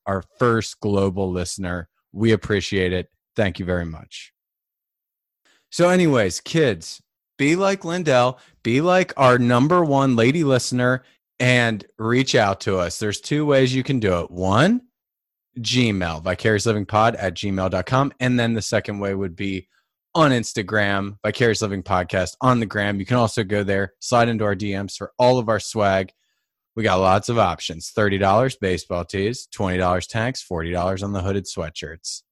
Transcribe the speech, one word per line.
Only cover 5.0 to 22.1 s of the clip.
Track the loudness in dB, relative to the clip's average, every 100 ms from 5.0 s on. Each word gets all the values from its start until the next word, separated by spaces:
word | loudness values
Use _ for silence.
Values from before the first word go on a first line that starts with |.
| _ _ _ _ _ _ _
So | 0 4
anyways, | 4 4 4 2 -2
kids, | -4 0 2 0 -8 -18 _ _ _ -2
be | 0 2
like | 0 -2 -4
Lindell, | -4 2 4 4 0 _ _
be | -2 0
like | 2 2 2 4
our | 4 6
number | 4 4 4 4
one | 2 2 2 4
lady | 4 2
listener, | 2 0 0 0 0 0 -6 _ _ -2
and | 2 4 2 -2 -8 -6
reach | 0 0 2
out | 2 2 0
to | -2 -2
us. | -2 -4
There's | -6 -6
two | -4 -2 2
ways | 4 4 0
you |
can | -2 0
do | 0 0
it. | -4
One, | -4 2 4 4 2 -4 _ _ _ _ _ _ -10
Gmail, | -2 0 2 0 -4 -4
vicariouslypod | -4 -2 0 0 0 -2 0 2 2 2
at | -4
gmail | -4 -4 -2 -2
dot | -2 0
com. | 0 0 -2
And | 0 0
then | 0
the | -2
second | -2 -2 -2 -6
way | -4 -4
would | -6 -6
be | -6 -6 -10 _ _ _ _
on | 2 2
Instagram, | 2 -2 -6 -2 0 0 0 -4 -6 -4
Vicarious | 0 2 2
Living | -2 -4
Podcast | -2 -2 0